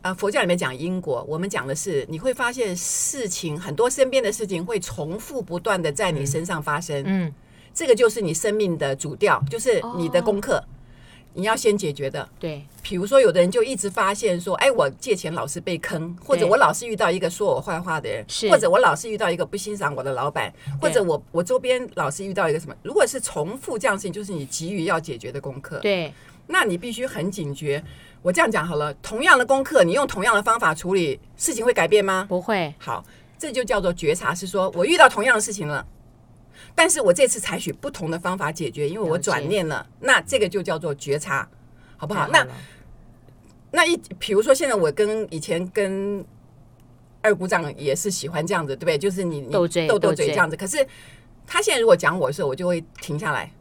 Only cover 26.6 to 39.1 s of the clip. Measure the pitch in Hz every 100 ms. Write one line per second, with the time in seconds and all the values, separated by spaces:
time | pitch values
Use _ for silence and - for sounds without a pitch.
26.6 | 247 175 240 226 254 196 175 196 147 139
27.6 | 151 143 - - - - 180 185 320 190
28.6 | 160 151 147 139 - 220 330 277 240 269
29.6 | 262 294 170 226 277 - 214 208 208 226
30.6 | 196 156 175 190 160 127 - - - 247
31.6 | 226 233 165 208 196 190 196 180 175 208
32.6 | 156 143 - 104 - - - _ 311 254
33.6 | 240 214 180 175 156 170 - 175 190 196
34.6 | 185 170 208 330 269 - 240 226 208 202
35.6 | 147 139 - - - _ _ - - -
36.6 | - - 330 311 214 180 262 233 - 170
37.6 | - - 190 - 160 165 175 185 151 156
38.6 | 143 123 147 196 185